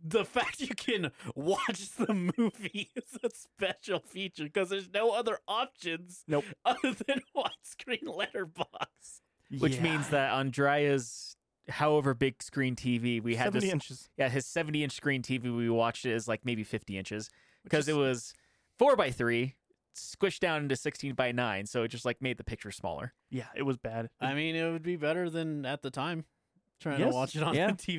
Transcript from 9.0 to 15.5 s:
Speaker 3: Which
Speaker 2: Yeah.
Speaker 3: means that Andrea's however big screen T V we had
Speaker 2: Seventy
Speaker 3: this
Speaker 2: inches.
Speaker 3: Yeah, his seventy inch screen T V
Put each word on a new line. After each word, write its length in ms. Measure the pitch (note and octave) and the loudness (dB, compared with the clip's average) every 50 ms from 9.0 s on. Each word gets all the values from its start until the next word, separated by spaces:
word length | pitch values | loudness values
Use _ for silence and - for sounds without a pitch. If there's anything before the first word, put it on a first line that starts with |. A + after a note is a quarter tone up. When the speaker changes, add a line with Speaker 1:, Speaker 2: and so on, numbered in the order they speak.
| - - - - _ _ _ _ _ - C#3 C3+ | -20 -20 -20 -20 _ _ _ _ _ -8 -2 2
Speaker 3:
Which 180 | D#3+ D3+ C3 | 2 2 2
Speaker 2:
Yeah. 60 | B2 | 2
Speaker 3:
means 260 | E3 E3 D#3 D3+ C#3 - | 2 2 2 0 0 2
that 220 | D3 C#3 C3+ C3+ | 2 2 4 2
Andrea's 1040 | A#2+ C3 C3+ C3+ A#2+ C#3+ C#3+ C#3 C#3+ D3 D3 C#3+ C#3 C3+ A#2+ - - - - - - _ _ _ _ _ _ - | 2 2 0 0 2 4 4 4 6 6 4 4 4 2 0 -4 -10 -12 -14 -14 -16 _ _ _ _ _ _ -6
however 460 | A#2 - D3 D3+ D3+ D3+ C3+ C#3 B2+ | -2 2 4 6 6 6 6 4 2
big 280 | A#2 C#3 C3 - - | 2 2 0 0 -2
screen 340 | - - - C#3+ C3 B2+ B2 | -10 -4 0 0 0 0 0
T 220 | - - B2+ A#2+ A#2 | 0 0 0 2 2
V 220 | A#2+ B2 A#2+ A2+ | 2 0 0 0
we 140 | G#2+ A#2 A#2 | 0 0 2
had 120 | A2+ B2+ | 2 2
Speaker 2:
Seventy 200 | G#3 F#3+ - G3+ | 2 2 2 2
Speaker 3:
this 60 | F#3+ | 2
Speaker 2:
inches. 360 | F3+ C#3+ - - C3+ - - - _ | 0 0 -2 -6 -12 -16 -16 -8 _
Speaker 3:
Yeah, 120 | - C#3 B2+ | 0 0 0
his 180 | B2 C3+ B2+ | 0 -2 -2
seventy 380 | - - E3+ E3 D3+ D3+ D3+ D3 | -2 -2 -2 0 0 0 0 0
inch 80 | C3+ | -2
screen 280 | - - - C#3+ C#3 C3 | -4 -2 0 0 0 0
T 140 | A#2+ - C3 B2+ | 0 -2 -2 -2
V 120 | A#2+ B2 | -2 -2